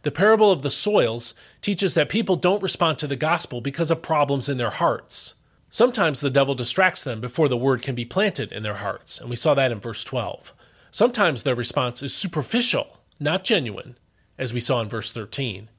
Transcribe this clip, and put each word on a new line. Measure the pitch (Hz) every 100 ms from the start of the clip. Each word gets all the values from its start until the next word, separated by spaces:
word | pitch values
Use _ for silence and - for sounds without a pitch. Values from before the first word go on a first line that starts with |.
The | -
parable | - 202 220 214
of | 165
the | 131
soils | - 208 208 117 120 - - - _
teaches | - 196 196
that | 170 143
people | 175 202 175
don't | 175 202
respond | 196 - 165 147
to | 147
the | 139
gospel | 156 160 - 120
because | 131 139 160
of | 165
problems | - 156 143 139 143
in | 131
their | 117
hearts. | - 165 110 - - - - _ _ _
Sometimes | - 247 233 170 135
the | 143
devil | 135 135
distracts | 127 120 - 185 -
them | - 110
before | 117 - 147
the | 123
word | 131 127
can | 139
be | 123
planted | 117 190 208 - 107
in | 104
their | 107 101
hearts, | 101 - - -
and | 120
we |
saw | 120 156
that | 139 131
in | 110
verse | 120 104
twelve. | - 127 101 - - _ _ _ _
Sometimes | - 247 240 185 127
their | 143
response | 123 117 - 127 -
is | 139
superficial, | - 180 156 131 240 - 135 - _ _ _
not | 147 185
genuine, | - 202 120 98 - - _ _ _ -
as | 131
we | 120
saw | - 127
in | 107
verse | 113 -
thirteen. | 117 104 - 131 95 107